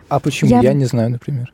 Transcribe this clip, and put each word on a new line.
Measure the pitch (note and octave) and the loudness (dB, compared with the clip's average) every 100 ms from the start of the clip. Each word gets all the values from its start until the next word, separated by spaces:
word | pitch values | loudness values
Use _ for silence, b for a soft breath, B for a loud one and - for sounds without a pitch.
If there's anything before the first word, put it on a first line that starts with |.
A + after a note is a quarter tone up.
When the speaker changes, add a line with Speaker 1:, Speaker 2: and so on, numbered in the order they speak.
| - | -4
Speaker 1:
А | D3 | -4
почему? | D3+ C#3 - | -2 0 2
Speaker 2:
Я | A#3+ | 4
Speaker 1:
Я | B2+ | 4
Speaker 2:
в-, | C#3+ | 2
Speaker 1:
не | C3 | 0
знаю, | A#2+ A#2 | 0 -2
например. | B2 - C#3 B2 | -4 -6 -8 -2